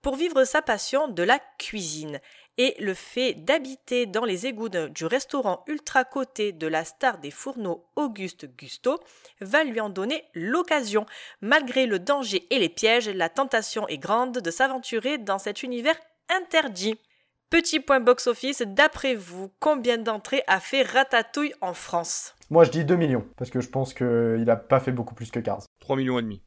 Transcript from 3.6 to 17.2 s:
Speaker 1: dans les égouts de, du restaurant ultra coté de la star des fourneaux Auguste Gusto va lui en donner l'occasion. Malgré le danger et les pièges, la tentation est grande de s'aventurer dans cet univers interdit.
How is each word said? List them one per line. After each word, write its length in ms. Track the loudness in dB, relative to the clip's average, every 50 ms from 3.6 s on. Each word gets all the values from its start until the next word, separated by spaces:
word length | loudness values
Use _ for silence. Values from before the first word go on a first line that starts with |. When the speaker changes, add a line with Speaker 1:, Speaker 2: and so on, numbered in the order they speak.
| 0 -6 -14 _ _ -2 0 0 0
Speaker 1:
dans 180 | 0 -2 -2 -2
les 220 | -2 -2 -2 -4
égouts 240 | -6 -6 -6 -8 -4
de, 180 | -4 -4 -4
du 180 | -4 -6 -6 -4
restaurant 600 | -2 -2 -2 -2 -2 -4 -2 0 -2 -2 -4 -6
ultra 380 | -10 -10 -8 _ 0 2 2 2
coté 480 | 2 -4 -6 -6 _ _ -4 -4 -4 -4
de 140 | -4 -4
la 180 | -2 -2 -2 -2
star 320 | -4 -6 _ 0 0 0
des 120 | -2 -12 -14
fourneaux 540 | -14 -10 -10 -10 -8 -6 -4 -4 -6 -6 _ _ _
Auguste 500 | -4 -4 -4 -4 -8 -10 -10 -10 _ -18 -20 _
Gusto 400 | -20 -18 -18 -18 -4 -2 -2 -2 -2 -6 -18 _ _ _ -20 _ _
va 240 | -6 0 2 2 2
lui 160 | 0 -2 -4
en 80 | -4 -4
donner 340 | -4 -4 -4 -4 -4 -6 -8 _ _
l'occasion. 720 | -8 -4 -2 0 0 0 0 0 0 0 0 -2 -2 -2 -2 -16 -18 -18 -20 -16 _
Malgré 440 | 0 2 2 2 2 2 2 2 2
le 140 | 2 0 -2
danger 480 | 0 0 0 0 0 -2 -4 -4 -2 _
et 80 | 2 2
les 100 | 2 0
pièges, 400 | 0 0 2 4 4 4 2 -2
la 180 | -2 -2 -2
tentation 580 | 0 _ -2 0 0 0 -2 -2 -2 -4 -4 -4 -4
est 80 | -6
grande 400 | -8 -2 0 0 0 0 0 -4
de 140 | -4 -4 -4
s'aventurer 680 | 0 2 0 0 0 -6 -6 -6 -6 -4 -2 -2 -4
dans 200 | -4 -2 -4 -4
cet 260 | -2 -2 -6 -8 -6 -6
univers 340 | -6 -6 -2 0 0 -2 -2 -6 _ _ _ _ -4 -4
interdit. 640 | -4 -2 2 2 2 2 2 -6 -4 -4 -4 -4 _ _ _ _ _